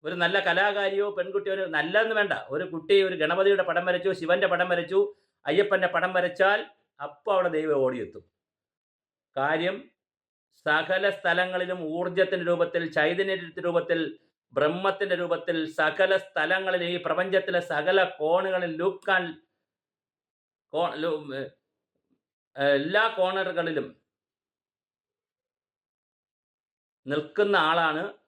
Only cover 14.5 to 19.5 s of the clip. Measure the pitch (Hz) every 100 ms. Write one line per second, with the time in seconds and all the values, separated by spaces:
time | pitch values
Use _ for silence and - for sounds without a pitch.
14.5 | 131 151 175 196 196 190 175 170 165 -
15.5 | 165 156 - 156 156 190 190 - 170 156
16.5 | 190 190 180 170 175 170 160 190 185 190
17.5 | 175 170 151 156 190 180 - 151 175 190
18.5 | 185 175 160 180 - - 185 175 156 _